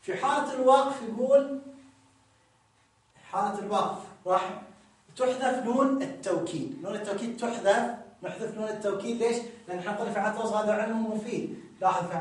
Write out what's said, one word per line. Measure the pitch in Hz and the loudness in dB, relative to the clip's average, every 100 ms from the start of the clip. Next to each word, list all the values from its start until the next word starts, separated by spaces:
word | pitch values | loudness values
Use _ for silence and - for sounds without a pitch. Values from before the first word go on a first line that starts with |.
في | - | -4
حالة | - 262 285 262 | -2 2 2 0
الوقف | 262 254 277 269 277 | 2 8 8 6 -2
يقول | 226 214 254 277 277 277 - - - - _ _ _ _ _ _ _ _ _ _ _ _ - | -6 -2 6 6 6 -6 -10 -20 -20 -20 _ _ _ _ _ _ _ _ _ _ _ _ -8
حالة | 196 208 202 | -4 -2 -4
الوقف | 196 208 - - - - | -2 0 0 -4 -12 -12
راح | 180 185 - - - - - _ _ | 0 2 2 -8 -14 -20 -20 _ _
تحذف | - 254 254 262 254 | -2 0 2 0 0
نون | 214 262 269 269 | 0 2 4 2
التوكيد، | - - 196 175 - 156 127 - | -2 -6 -2 -2 -2 -4 -6 -8
نون | 180 | -8
التوكيد | 208 208 202 233 - | -6 -4 -4 -4 -4
تحذف، | 233 - - 262 - - - - | -4 0 4 4 2 -4 -12 -12
نحذف | 180 - 220 214 | -12 -8 -8 -6
نون | 214 | -6
التوكيد | 202 202 196 233 233 | -2 -2 -2 -4 0
ليش؟ | 226 233 - - - | 0 0 -4 -14 -8
لأن | 180 | -6
احنا | 180 | -4
قلنا | 202 208 | -4 -2
في | 208 | 0
حالة | 202 - | 0 0
الوصل | 220 208 | 0 0
هذا | 208 | 2
علم | 214 220 226 220 | 2 2 0 0
مفيد. | 214 226 240 - - - - | -2 -4 -4 -4 -8 -14 0
لاحظ | 185 180 175 | 2 2 -2
في | 170 | -4